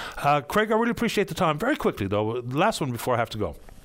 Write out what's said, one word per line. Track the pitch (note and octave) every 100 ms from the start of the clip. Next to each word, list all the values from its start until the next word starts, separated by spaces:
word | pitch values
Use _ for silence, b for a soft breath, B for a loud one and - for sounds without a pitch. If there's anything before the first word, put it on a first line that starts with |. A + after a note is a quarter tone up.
| B B
Uh, | C#3+ D3
Craig, | - G#3 A3
I |
really | A3+ A#3
appreciate | - A#3 - F#3+
the |
time. | E3 F3 D3+
Very | A#3 D4+
quickly, | G3+ - G2
though, | G2+ G#2+ A#2+ A#2+
last | C3+ G#3 -
one | C#3+
before | A#2 -
I | A#2
have | A2+
to | A2
go. | F#2 C#2+ - -